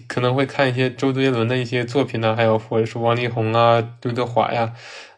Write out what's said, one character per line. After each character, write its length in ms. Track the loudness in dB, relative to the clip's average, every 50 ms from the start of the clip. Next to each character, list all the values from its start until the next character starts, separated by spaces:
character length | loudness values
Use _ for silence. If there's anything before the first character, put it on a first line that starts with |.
| -12 -8
可 120 | -6 -2
能 140 | 0 0 0
会 120 | 0 -2
看 220 | -2 0 0 0 0
一 60 | 2
些 160 | 0 0 -2
周 220 | -2 0 -2 0 0
杰 180 | 2 2 2
伦 160 | 2 2 0
的 100 | 0 0 -2
一 60 | -2
些 200 | -2 -2 -4 -4
作 180 | -2 0 0 0
品 180 | 0 -2 -2
呢， 140 | 0 0 2
还 80 | 2 2
有 160 | 2 2 2
或 220 | 0 -2 0 0
者 60 | 0
是 120 | 0 -2 -2
王 160 | 0 0 0
力 140 | 0 0 -2
宏 240 | -2 -2 -2 0 2
啊、 440 | 4 4 6 4 4 2 -2 -8 -10
刘 120 | -8 -6 -4
德 140 | -4 -4
华 260 | -2 0 0 0 0 0
呀， 200 | -2 -2 -2 -4 -12 -18 -20 -18 -20 -20 -20 -20